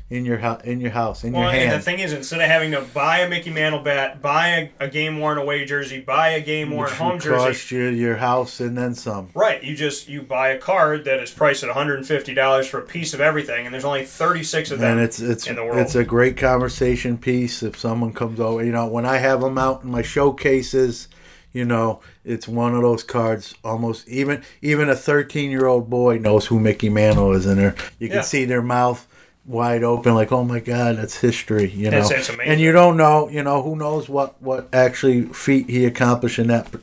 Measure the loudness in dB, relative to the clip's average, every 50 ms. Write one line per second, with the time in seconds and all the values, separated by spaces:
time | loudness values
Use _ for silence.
0 | -12 -10 -8 -6 -4 -4 -4 -2 -2 -4 -4 -4 -6 -8 -6 -6 -6 -4 -2 -2
1 | -2 -4 -4 -6 -6 -4 -2 -2 0 0 2 2 2 0 0 -2 -2 -4 -4 -4
2 | -4 -6 -6 -6 -8 -6 -2 0 2 2 4 2 2 0 -2 -4 -6 -6 -4 -2
3 | 0 2 2 2 0 0 -2 -6 -6 -6 -4 -2 -2 -2 -2 -2 -2 -2 0 0
4 | -2 -4 -4 -4 -2 0 2 2 2 2 0 -2 -4 -6 -8 -10 -8 -6 -4 -4
5 | -4 -4 -4 -4 -2 -2 -2 -2 -2 -2 -4 -4 -4 -4 -4 -4 -4 -6 -10 -10
6 | -6 -2 2 2 2 2 0 -2 -2 -4 -4 -4 -4 -4 -4 -4 -4 -4 -4 -4
7 | -2 -2 -2 -2 -2 0 2 2 2 2 0 -2 -6 -6 -4 -2 -2 -2 0 0
8 | 0 0 0 0 0 0 2 0 0 -2 -6 -8 -6 -6 -4 -4 -4 -4 -6 -6
9 | -8 -8 -8 -8 -10 -6 -2 0 0 0 0 -2 -6 -10 -6 -6 -4 -4 -6 -8
10 | -12 -14 -14 -14 -10 -6 -4 -2 0 0 -2 -2 -2 -2 0 2 2 2 0 -2
11 | -2 -2 -2 -2 -4 -6 -2 0 2 2 2 0 -2 -4 -2 -2 -2 -2 -2 -4
12 | -2 -2 -2 -2 -2 -2 -2 0 2 4 4 2 0 -2 -6 -10 -10 -10 -10 -8
13 | -8 -6 -2 0 2 2 2 0 -2 -4 -6 -6 -6 -8 -8 -6 -4 -4 -4 -4
14 | -6 -8 -6 -2 0 0 0 0 -2 -4 -4 -4 -4 -4 -2 0 0 2 2 2
15 | 2 0 -2 -4 -4 -4 -4 -4 -4 -8 -8 -6 -4 -2 0 0 0 2 0 0
16 | 0 2 4 4 4 4 2 2 2 2 2 2 0 -2 -2 0 0 0 0 0
17 | -2 -4 -4 -2 -2 -2 0 0 0 -2 -4 -6 -8 -8 -6 -6 -4 -4 -2 -2
18 | -2 -4 -4 -6 -6 -6 -4 -4 -2 -2 -2 -2 -2 0 0 -2 -2 -2 -2 -2
19 | -2 0 0 2 2 2 2 2 0 -2 0 0 0 0 -2 -4 -6 -6 -4 -4
20 | -4 -2 0 2 2 2 2 2 2 2 2 2 0 0 0 2 2 0 0 -4
21 | -12 -20 -20 -20 -20 -20 -20 -20 _ _ -6 -4 -2 0 0 2 0 0 -2 -6
22 | -10 -20 -20 _ -8 -8 -8 -8 -6 -6 -4 -2 0 0 2 2 2 2 2 0
23 | -2 -4 -4 -2 0 0 -2 -4 -6 -12 -18 -12 -8 -6 -4 -4 -4 -4 -6 -8
24 | -10 -6 -4 -2 -2 -2 -2 -4 -8 -14 -14 _ -2 0 2 2 2 2 0 0
25 | 0 2 2 2 2 0 -4 -4 -4 -2 0 2 2 4 4 2 0 0 0 2
26 | 2 2 2 2 2 4 4 4 4 2 2 2 4 2 2 2 0 2 4 4
27 | 4 6 6 6 4 4 4 4 2 2 4 4 4 2 2 -2 -8 -14 -10 -8
28 | -6 -4 -2 -4 -2 0 0 0 0 0 0 0 0 0 2 2 2 2 0 -2
29 | -8 _ _ -20 -20 _ _ _ _ -6 -4 -2 0 0 0 2 2 2 2 2
30 | 4 4 4 4 4 2 2 0 0 0 -4 -4 -4 -4 -2 0 0 0 0 -2
31 | -4 -8 -4 0 0 0 0 0 -2 -2 0 0 0 0 -2 -2 -2 2 2 4
32 | 4 2 2 0 -2 -4 -6 -4 0 2 4 4 6 6 8 8 8 8 8 8
33 | 6 6 6 6 4 0 -2 -4 -2 0 0 0 0 -2 -4 -4 -4 -2 -2 -4
34 | -4 -2 -2 -2 -2 -4 -6 -8 -6 -4 -4 -4 -4 0 4 4 4 4 4 2
35 | 4 4 4 4 0 -4 -8 -4 0 2 2 2 2 0 0 2 2 2 2 2
36 | 2 2 2 2 0 -2 0 0 2 2 2 0 0 -4 -12 -6